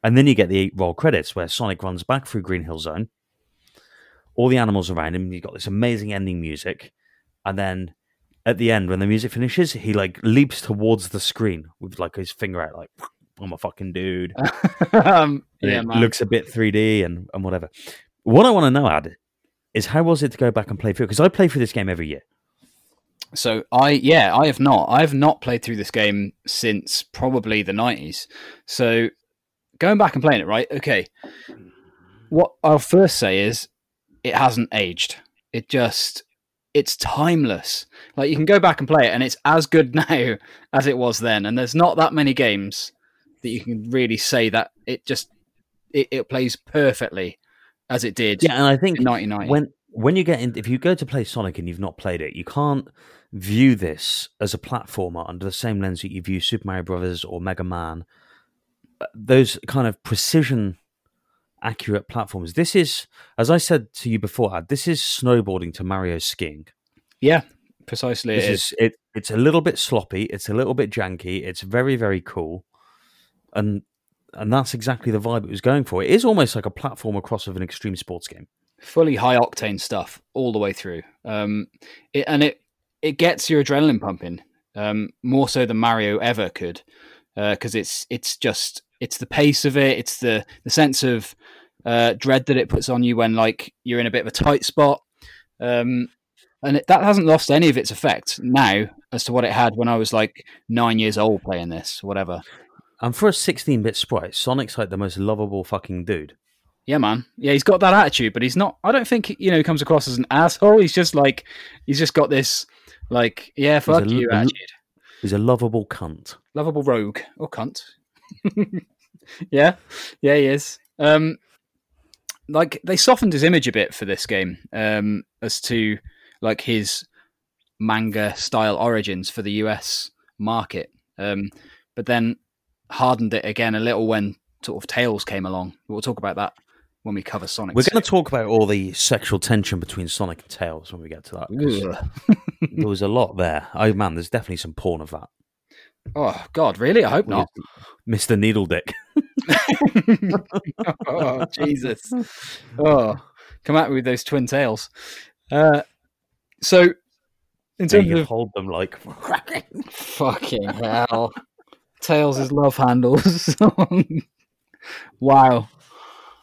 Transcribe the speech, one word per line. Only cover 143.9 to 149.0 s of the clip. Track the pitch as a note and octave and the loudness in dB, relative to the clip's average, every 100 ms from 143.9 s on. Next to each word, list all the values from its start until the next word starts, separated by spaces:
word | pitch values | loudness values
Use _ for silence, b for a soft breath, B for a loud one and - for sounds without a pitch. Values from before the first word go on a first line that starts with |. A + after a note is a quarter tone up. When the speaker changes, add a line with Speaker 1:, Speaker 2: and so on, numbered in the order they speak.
Speaker 1:
man, | G2+ G2 | 2 -2
there's | E2 E2+ | -4 -6
definitely | A#2 - F2 | -6 -6 -12
some | E2+ | -10
porn | D#2 F#2+ D#2+ | -6 -6 -6
of | D#2 | -10
that. | D#2+ - _ _ _ _ b b _ - D3 | -16 -18 _ _ _ _ b b _ -12 -4
Speaker 2:
Oh, | B2+ - - | -4 -4 -8
God, | D#3+ D3 F#2 | 0 0 2
really? | B2 A3 | 2 4
I | C3+ | 4
hope | D#3 - | 0 0
not. | G2+ - - B B B B - | -2 -2 -8 B B B B -4
Speaker 1:
Mister | A2 - G#2+ | -4 2 2
Needle | G#2+ G#2+ F2+ | 4 2 0
Dick. | F2 - | -2 -6
<laughs> | - | -16